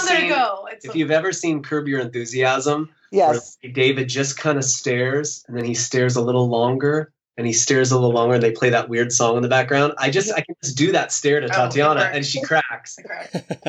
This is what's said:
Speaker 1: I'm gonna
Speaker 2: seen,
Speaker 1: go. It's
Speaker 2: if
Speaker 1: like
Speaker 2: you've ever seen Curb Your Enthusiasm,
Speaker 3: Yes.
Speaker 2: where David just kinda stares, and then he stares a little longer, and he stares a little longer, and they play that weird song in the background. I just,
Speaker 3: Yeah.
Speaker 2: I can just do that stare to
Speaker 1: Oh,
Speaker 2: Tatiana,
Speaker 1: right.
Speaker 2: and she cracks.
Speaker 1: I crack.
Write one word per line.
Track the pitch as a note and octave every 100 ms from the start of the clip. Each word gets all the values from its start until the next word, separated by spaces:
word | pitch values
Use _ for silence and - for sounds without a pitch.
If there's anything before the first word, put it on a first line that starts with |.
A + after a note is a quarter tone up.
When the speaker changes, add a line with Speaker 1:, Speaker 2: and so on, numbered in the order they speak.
Speaker 1:
I'm | F#4
gonna | E4
Speaker 2:
seen, | F4
Speaker 1:
go. | C#4 A3+ - -
It's | -
Speaker 2:
if | C3
Speaker 1:
like | E3
Speaker 2:
you've | D3
ever | D#3 F#3
seen | F3 E3+ D3+
Curb | C#3 D3+ C#3+
Your | C3+
Enthusiasm, | A#2 B2 A#2 B2+ B2+ C3 C#3 D3 D#3+ _ _
Speaker 3:
Yes. | G3 E3 A#2+ - -
Speaker 2:
where | B2+
David | B2+ C3 C3+ B2+
just | B2+ C#3 -
kinda | D#3 C#3
stares, | C3+ - C3+ B2 B2+ C#3+ D3 - -
and | A#2+
then |
he | A#2
stares | A#2 - B2+ B2+ B2
a |
little | A#2+ B2 B2
longer, | A#2 B2 C3 C#3+ D#3 D3+ _ _ -
and | A#2
he |
stares | A2+ - C3+ B2+
a |
little | B2+ B2
longer, | A#2 A#2
and | B2
they | A2+
play | A2+ B2+
that | A#2 A2+
weird | A#2 A#2+
song | - A#2 A#2
in |
the | B2
background. | B2+ B2+ C#3 D3 D3+
I | C3+
just, | F3+ G3+
Speaker 3:
Yeah. | D#3
Speaker 2:
I |
can | - E3+
just | C3+ B2
do | E3+
that | F3 -
stare | - C#3+ D3
to | C#3+
Speaker 1:
Oh, |
Speaker 2:
Tatiana, | - B2 C3 D3 C#3+
Speaker 1:
right. | - C#3+
Speaker 2:
and | C#3
she | -
cracks. | - D#3+ - A#2 - -
Speaker 1:
I |
crack. | - - - E3+ - D#3+